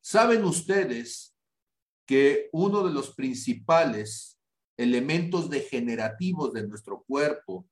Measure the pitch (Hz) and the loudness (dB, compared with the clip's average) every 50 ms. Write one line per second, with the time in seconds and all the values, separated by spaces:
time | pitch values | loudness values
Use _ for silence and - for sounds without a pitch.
0 | _ - - 214 233 247 233 220 202 180 151 170 - - 196 196 185 135 120 117 | _ 2 4 6 6 6 6 4 4 2 0 -2 -2 0 0 0 2 0 -4 -8
1 | 117 117 - - - - _ _ _ _ _ _ _ _ _ _ _ _ _ _ | -8 -10 -14 -16 -16 -20 _ _ _ _ _ _ _ _ _ _ _ _ _ _
2 | _ - 135 135 139 139 139 143 - - - 160 180 202 202 208 196 180 156 143 | _ 2 4 6 6 6 6 4 -2 -4 -2 0 0 2 2 2 0 0 -2 -2
3 | 131 - - - 135 131 127 110 - 123 117 113 110 - 165 165 165 135 113 104 | -6 -8 -8 -6 -4 -4 -4 -4 -4 -4 -6 -4 0 2 4 4 4 2 0 -4
4 | 107 110 - - - - _ _ _ _ _ _ _ _ _ - 120 123 123 123 | -6 -8 -10 -14 -16 -18 _ _ _ _ _ _ _ _ _ -2 0 2 2 2
5 | 127 143 156 170 175 170 180 175 - 139 143 135 - - - 123 120 120 117 110 | 0 0 0 0 0 0 -2 -2 -2 -2 -4 -6 -6 -4 -6 -4 -4 -4 -4 -2
6 | 110 110 110 - 180 185 185 160 147 123 110 113 104 104 104 104 - - 98 - | -4 -4 -4 -4 -4 -4 -2 -2 -4 -4 -4 -6 -8 -8 -10 -14 -12 -12 -14 -14
7 | _ _ 131 139 147 151 147 - - - 92 90 92 _ | _ _ -2 0 0 0 -2 -4 -8 -12 -12 -12 -12 _